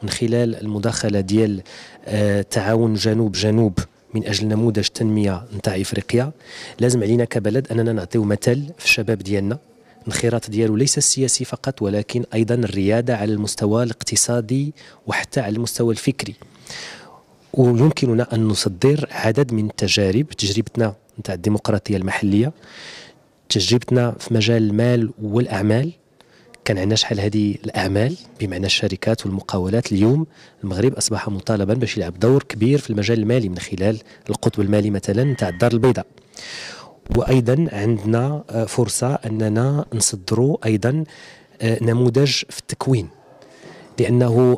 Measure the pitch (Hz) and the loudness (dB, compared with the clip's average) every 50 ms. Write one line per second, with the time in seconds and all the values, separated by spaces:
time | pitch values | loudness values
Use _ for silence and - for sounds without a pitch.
0 | 107 98 - - 120 113 117 120 120 117 110 85 101 107 104 104 98 117 - - | -8 -6 -4 -2 0 0 0 0 0 0 -2 -4 -6 -6 -4 -2 -2 -2 -2 -2
1 | - 107 101 101 95 92 101 110 113 104 101 95 - - - - - - - - | -2 0 0 0 0 2 2 2 2 2 0 -2 -6 -10 -16 -20 -20 -20 -20 -18
2 | - - 104 104 104 104 101 101 98 - - 113 95 104 113 113 117 113 107 101 | -8 -4 -2 0 0 2 0 0 -2 -2 -2 -2 0 2 2 2 2 2 2 0
3 | 101 110 107 113 113 107 90 90 107 107 107 117 117 104 90 - - - _ _ | 0 0 2 2 0 0 0 0 0 2 4 4 4 2 2 -2 -4 -6 _ _
4 | _ - - 110 104 107 101 98 110 107 107 110 117 117 104 104 98 - - - | _ -8 -6 -6 -4 -4 -4 -2 -2 0 0 0 2 2 0 0 -2 -2 -2 -2
5 | 113 110 107 107 104 98 95 90 113 - 107 101 - 110 95 95 95 - - 101 | 0 0 2 2 2 0 0 -2 -6 -10 -12 -6 -4 -4 -2 -2 -4 -4 -4 -6
6 | - - - 117 110 147 151 - - - - - - - - - 117 - 123 120 | -4 0 0 0 0 0 -4 -10 -18 -20 -18 -18 -18 -14 -4 0 0 2 2 2
7 | 104 104 117 120 120 - - 120 98 107 104 135 135 - 113 117 113 117 113 104 | 2 2 2 2 2 0 -2 -2 -2 0 0 0 -2 0 0 0 0 0 0 -2
8 | 87 - - 117 104 104 104 101 - 127 120 143 143 147 175 - - - - - | -4 -2 0 0 2 2 0 0 2 2 2 2 0 -6 -10 -6 -2 -2 -2 0
9 | 104 113 113 95 95 98 104 98 98 101 120 151 - _ _ _ _ - - - | 0 0 -2 -2 -2 -2 -2 -2 0 -2 -4 -6 -8 _ _ _ _ -20 -20 -14
10 | - 110 107 - - 117 117 117 - - 104 110 113 110 107 107 135 147 - 151 | -10 -8 -4 -2 0 0 0 0 -2 -2 0 0 2 2 2 2 2 2 2 0
11 | 143 - - 131 135 123 - - 127 - - - - 135 - - 107 98 101 104 | 0 0 2 0 0 0 0 -2 -4 -6 -8 -6 -6 -6 -4 -2 -2 0 0 -2
12 | 101 - - 120 120 - - 113 113 107 120 123 113 98 92 98 95 98 107 117 | -2 -2 -2 -4 -4 -2 0 0 0 2 2 0 0 -2 -2 0 2 2 2 2
13 | 120 123 120 104 104 110 107 104 104 104 - - 110 101 107 117 123 113 107 - | 2 0 -2 -2 0 -2 -2 -2 -2 -4 -4 -2 0 0 2 2 0 -2 -4 -6
14 | - - 110 - - - 120 120 113 107 131 135 143 151 - - - - - - | -8 -4 -2 0 0 0 0 -2 -2 -2 -2 -2 -2 -4 -6 -10 -16 -20 -20 -12
15 | _ - - - - - - 143 117 101 107 113 117 - - - 120 117 110 - | _ -4 -4 -4 -4 -4 -2 -2 -2 -2 -2 -2 -4 -4 -2 0 0 0 0 0
16 | - 139 131 - - 104 - - - - - - - - - - - - - - | -2 -2 -4 -4 -6 -10 -10 -14 -18 -20 -20 -20 -20 -18 -16 -16 -14 -16 -16 -18
17 | - - - - _ _ _ _ _ _ - - 127 123 120 113 135 156 - - | -20 -20 -20 -20 _ _ _ _ _ _ 0 2 4 4 4 4 4 4 4 2
18 | 139 123 113 113 120 - 131 113 110 107 101 - - - 92 87 - 135 147 147 | 0 2 2 2 0 0 0 0 2 2 0 0 -2 -2 0 2 4 4 4 2
19 | 135 - - - - 110 110 135 143 123 117 107 107 104 - - 107 92 - 107 | 0 -6 -6 -2 -2 0 2 2 0 0 0 -2 -2 -2 -4 -4 -2 0 2 2
20 | 101 95 95 123 151 - - - 107 98 95 113 107 - - 117 113 104 98 - | 2 2 2 2 0 -2 -4 -4 -4 -2 0 -2 -2 -2 -2 -2 0 0 -2 -6
21 | _ _ _ - 110 - 95 87 87 104 104 104 - - 107 95 - - 104 95 | _ _ _ -12 -8 -8 -8 -2 0 0 0 0 0 0 0 0 0 0 -2 -2
22 | 92 95 - - - 98 98 104 120 151 - - - - - - - - - - | 0 -2 -2 -2 0 2 4 4 2 2 -2 -6 -14 -20 -20 -20 -18 -18 -18 -20
23 | - - - _ _ _ _ _ _ - - 107 90 92 120 123 - - 123 123 | -20 -20 -20 _ _ _ _ _ _ -2 -2 0 2 2 2 2 2 2 2 2
24 | 120 120 117 - - - 120 110 104 113 117 113 110 104 101 107 117 123 123 120 | 2 2 -2 -6 -4 -2 0 2 2 2 2 2 2 2 2 2 2 2 2 2
25 | 113 104 - - 110 107 101 120 127 - 110 98 104 104 107 123 147 170 170 - | 0 -2 -4 -8 -6 -2 0 0 0 0 -2 0 2 2 2 2 0 -2 -6 -10
26 | _ _ _ - _ _ _ - _ - - - _ - 107 92 92 101 110 107 | _ _ _ -20 _ _ _ -20 _ -20 -20 -6 _ -2 -2 0 0 0 2 0
27 | - - 113 101 101 104 101 107 104 104 98 - - 107 - 95 92 95 98 101 | 0 0 -2 -2 0 0 2 2 2 0 0 -2 -6 -6 -4 -4 -2 0 2 2
28 | 113 139 180 - - - - - 110 95 90 87 95 95 - - - 101 95 - | 2 0 -2 -4 -10 -18 -10 -8 -6 -6 -4 -2 -2 0 0 0 0 -2 -2 -2
29 | - 113 113 - - 101 95 95 - - - 95 90 92 104 117 - - 104 95 | 0 0 0 0 -2 -4 -4 -6 -4 -4 -4 -2 0 0 0 0 0 0 2 4
30 | 104 113 135 156 160 - - - - - - _ - 98 90 92 113 135 - - | 4 4 4 2 0 -2 -8 -14 -20 -20 -16 _ -10 -6 -2 0 2 2 2 0
31 | - - 110 98 - 107 101 95 - - 110 101 98 98 110 131 117 104 - 104 | -2 -4 -4 -4 -4 -4 -6 -4 -2 -2 0 0 0 0 0 0 -2 -2 -2 -4
32 | 87 85 85 90 95 120 135 139 - - - 107 110 123 143 143 - - 110 104 | -6 -6 -2 2 4 4 4 4 2 -2 -2 0 2 2 2 2 0 -2 -4 -2
33 | 101 101 117 113 104 107 120 131 110 92 90 87 - - - 92 95 104 110 110 | 0 0 0 0 2 2 0 0 0 -2 -4 -8 -8 -8 -6 -2 0 0 0 -2
34 | - - - - - - - - - 117 - 107 101 98 104 107 104 107 101 95 | -6 -14 -20 -14 -8 -8 -6 -2 0 0 0 0 0 2 2 2 2 0 -2 -2
35 | - - 101 113 131 143 127 - 107 92 87 90 120 120 117 117 117 131 120 92 | -2 -2 0 0 0 0 0 0 -2 -4 -2 0 0 2 2 4 4 2 2 0
36 | - - _ - - _ _ - - - - - - - - - - - - _ | -2 -8 _ -20 -20 _ _ -20 -16 -16 -14 -14 -14 -14 -16 -18 -20 -20 -20 _
37 | _ - - 117 - - 131 131 117 117 127 151 170 - - 101 104 113 117 101 | _ -4 -2 0 2 2 2 2 4 4 2 2 0 0 -2 -2 0 0 0 0
38 | 101 110 113 117 123 139 151 147 - - - 113 113 104 - - 120 104 - - | 0 0 2 2 2 0 -2 -4 -6 -6 -4 -4 -2 -2 0 0 0 0 0 -2
39 | 123 127 139 - - 117 110 107 110 107 107 120 123 135 143 151 - - - 113 | -2 -2 -2 -2 -4 -4 -2 0 0 0 2 2 2 2 0 0 -2 -4 -4 -2
40 | 107 - - 98 90 - 113 113 127 139 165 - - 113 110 101 95 120 147 156 | -2 -2 -2 -4 -4 -2 0 2 2 2 0 0 0 0 0 2 2 0 0 -2
41 | 156 - - - - - - - - _ - - 113 113 113 - 117 117 117 123 | -4 -6 -10 -16 -20 -20 -20 -20 -20 _ -10 -4 -2 -2 0 0 2 2 2 4
42 | 127 123 113 131 143 139 123 - - - - - - - - - - 135 131 110 | 4 4 4 4 2 2 2 -2 -4 -8 -12 -14 -12 -10 -10 -6 0 0 0 0
43 | 87 76 - - - - - - - - - - - - - - - - - - | 0 -4 -10 -18 -20 -20 -20 -20 -20 -20 -20 -20 -20 -20 -20 -20 -20 -8 -4 -2
44 | 120 - 123 123 123 120 113 123 127 123 123 | 0 2 4 4 4 4 4 6 6 6 4